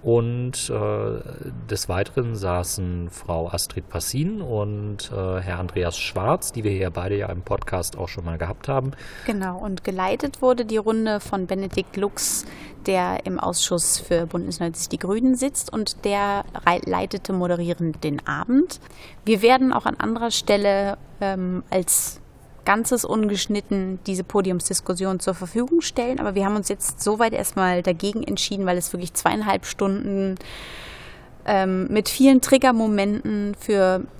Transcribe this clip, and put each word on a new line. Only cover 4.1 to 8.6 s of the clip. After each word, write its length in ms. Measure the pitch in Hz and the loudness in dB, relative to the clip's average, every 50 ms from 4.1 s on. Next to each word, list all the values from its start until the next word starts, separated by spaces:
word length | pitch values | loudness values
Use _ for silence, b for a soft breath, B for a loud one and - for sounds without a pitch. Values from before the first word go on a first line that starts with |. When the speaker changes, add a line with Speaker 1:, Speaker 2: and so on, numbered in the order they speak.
| - 131 156 185 220 214 | -2 0 -2 -2 -2 -4
Speaker 1:
und, 720 | 175 131 117 107 104 104 104 101 104 104 104 101 - - | -4 -2 0 0 0 0 -2 -4 -4 -6 -6 -8 -8 -6
äh, 300 | 113 101 92 92 92 92 | -4 -2 -2 0 -2 -2
Herr 180 | 92 95 87 87 | -2 -4 -4 -4
Andreas 380 | 90 87 - 95 90 85 - | -4 -2 0 0 0 0 0
Schwarz, 560 | - - - - - 95 117 160 185 - - - | -2 -6 -4 -4 0 2 2 2 2 0 -6 -6
die 100 | 120 107 | -2 0
wir 80 | 104 | 0
hier 180 | 98 95 95 90 | 0 0 0 -2
beide 280 | 80 90 87 98 101 | -2 -4 -2 -2 -2
ja 120 | 101 101 95 | -2 -2 -2
im 120 | 90 90 | -4 -6
Podcast 560 | 90 - 101 98 - - 95 90 85 - - | -4 -2 -2 -2 -2 -2 -2 -2 -2 -4 -6
auch 100 | - 95 | -6 -8
schon 160 | - - 98 85 | -6 -6 -8 -6
mal 140 | 85 82 | -6 -4
gehabt 320 | 80 82 85 - - | -4 -4 -4 -6 -6